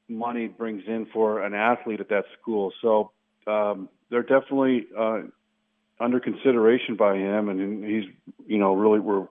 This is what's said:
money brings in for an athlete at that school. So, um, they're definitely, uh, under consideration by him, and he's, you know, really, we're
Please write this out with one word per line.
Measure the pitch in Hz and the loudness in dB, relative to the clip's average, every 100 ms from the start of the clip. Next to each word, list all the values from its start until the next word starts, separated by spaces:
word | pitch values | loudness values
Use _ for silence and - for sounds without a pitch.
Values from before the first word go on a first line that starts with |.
| - | -14
money | 113 120 120 113 | -8 -6 -6 -8
brings | 95 113 104 92 | -8 -8 -8 -6
in | 113 110 | -6 -6
for | 110 110 107 | 0 0 0
an | 101 | -4
athlete | 104 113 120 120 107 | 0 0 0 -2 -8
at | 98 | -2
that | 101 - - | -2 -2 -8
school. | - 107 98 - | -6 -2 -2 -2
So, | 117 107 101 _ _ _ - | 2 2 0 _ _ _ -4
um, | 107 104 98 92 _ _ | -2 -2 -4 -8 _ _
they're | 120 | -2
definitely, | 117 135 131 139 131 123 - 104 | 2 2 2 0 2 0 -2 -4
uh, | 110 110 - - _ _ _ _ _ - | -2 -2 -8 -16 _ _ _ _ _ -6
under | 120 123 | -2 0
consideration | 123 98 135 120 110 123 - | -2 -2 2 4 6 4 2
by | 107 104 98 | 2 2 2
him, | 98 104 104 | 0 0 -2
and | 95 98 107 | -2 -4 -6
he's, | 104 110 95 - - - - | -4 -4 -6 -12 -20 -20 -4
you | 107 | 0
know, | 98 | 2
really, | 95 107 107 | 4 4 4
we're | 98 98 92 | 2 -2 -4